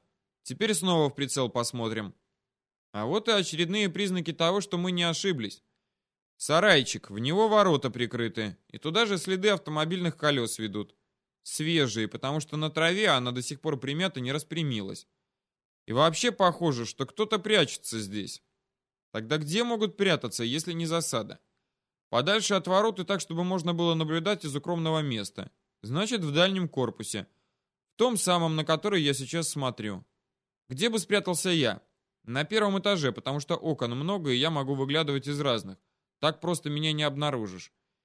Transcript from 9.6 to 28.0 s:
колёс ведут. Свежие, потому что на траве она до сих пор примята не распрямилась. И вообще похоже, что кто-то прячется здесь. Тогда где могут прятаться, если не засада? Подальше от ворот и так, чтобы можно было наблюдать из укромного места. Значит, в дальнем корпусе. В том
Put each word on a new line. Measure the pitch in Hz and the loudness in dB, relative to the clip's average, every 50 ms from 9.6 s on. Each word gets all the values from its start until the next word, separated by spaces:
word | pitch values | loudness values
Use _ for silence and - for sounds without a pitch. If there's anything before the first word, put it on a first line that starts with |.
| - 156 151 151 156 160 180 185 175 165 - | -2 -4 -2 -2 0 0 0 0 0 -2 -2
колёс | - 151 151 143 131 117 107 - - | 0 2 2 2 2 0 -2 -2 -4
ведут. | 110 107 98 107 101 - _ _ _ _ _ _ _ _ _ _ | -6 -4 -4 -6 -8 -8 _ _ _ _ _ _ _ _ _ _
Свежие, | _ - - - 151 160 170 160 139 120 101 113 110 101 | _ -10 -6 -4 -2 2 4 4 2 2 2 -2 -4 -4
потому | - 110 - 135 147 156 | -4 -6 -6 -4 -4 -4
что | 151 - 147 | -4 -4 -4
на | 151 156 156 | -4 -4 -2
траве | 151 160 160 165 180 208 214 185 | 0 2 2 2 2 2 4 4
она | 143 127 123 123 | 4 4 2 -2
до | 120 127 | -4 -4
сих | 123 - 147 135 | -6 -6 -10 -6
пор | - 156 147 120 | -4 -4 -4 -2
примята | 127 135 143 160 185 185 - 135 | -4 -4 -2 -2 -2 -4 -4 -4
не | 123 127 | -4 -4
распрямилась. | 139 151 147 - 156 170 160 139 120 107 95 95 104 - - _ _ _ _ _ _ _ _ _ _ _ _ _ _ _ _ | -4 -4 -6 -6 -4 -4 -2 -2 -2 -2 -4 -6 -10 -12 -16 _ _ _ _ _ _ _ _ _ _ _ _ _ _ _ _
И | - | -2
вообще | 113 127 151 170 160 - - 247 | 2 4 4 4 2 2 0 0
похоже, | - - 190 175 160 - 170 160 131 117 117 | 2 4 2 2 4 2 0 0 0 0 -4
что | - - - 135 | -8 -6 -8 -8
кто-то | - - - 214 214 220 196 | -8 -4 -4 -2 0 0 -2
прячется | 170 214 214 196 151 123 - - - - 117 110 | 0 2 4 4 4 2 -2 -8 -10 -8 -6 -6
здесь. | 104 95 101 104 95 - - - _ _ _ _ _ _ _ _ _ _ _ _ _ _ - | -6 -6 -6 -8 -8 -8 -12 -14 _ _ _ _ _ _ _ _ _ _ _ _ _ _ -8
Тогда | 110 110 113 151 156 | -8 -2 -2 -2 -2
где | 151 147 170 220 240 | -2 0 0 0 2
могут | 240 240 214 220 196 - | 0 0 0 0 -2 0
прятаться, | - 196 190 160 - - 113 - - 117 | 0 2 2 2 2 0 -4 -4 -4 -2
если | 117 131 156 160 180 165 | -2 -2 -4 -4 -4 -4
не | 165 170 | -4 -2
засада? | 156 165 170 151 - - 113 101 101 101 - _ _ _ _ _ _ _ _ _ _ _ _ _ _ | 0 0 -2 -2 0 -2 -4 -4 -4 -10 -18 _ _ _ _ _ _ _ _ _ _ _ _ _ _
Подальше | 110 120 139 180 208 220 196 - | 0 2 2 4 2 2 2 2
от | 202 190 - | 0 0 2
ворот | 175 185 196 214 226 202 190 | 2 4 4 4 2 0 -2
и | 170 | -2
так, | - 202 175 | -2 -2 -2
чтобы | - - 165 165 180 | -2 -4 -4 -2 0
можно | 180 190 180 156 175 | 0 0 0 0 0
было | 170 165 170 170 165 | 0 2 2 2 2
наблюдать | 160 160 156 160 170 160 202 208 202 - | 2 0 0 0 0 0 0 -2 -2 -4
из | 147 135 | -6 -6
укромного | 143 - 170 175 170 160 160 160 156 | -6 -4 -2 -2 0 0 0 0 0
места. | 151 139 117 107 98 - - - - - - _ _ _ _ _ | 0 -2 -2 -4 -4 -6 -8 -12 -12 -12 -16 _ _ _ _ _
Значит, | - 107 131 170 214 214 254 208 | -8 -4 -2 -2 -2 -2 -2 -2
в | 165 147 | -2 0
дальнем | 143 160 180 196 190 190 175 - | 2 4 4 4 2 0 -2 -2
корпусе. | - 135 123 113 - - 107 - - 104 92 - _ _ _ _ _ _ _ _ _ _ _ _ _ | 0 0 0 0 -2 -6 -8 -6 -6 -6 -8 -10 _ _ _ _ _ _ _ _ _ _ _ _ _
В | |
том | - | 2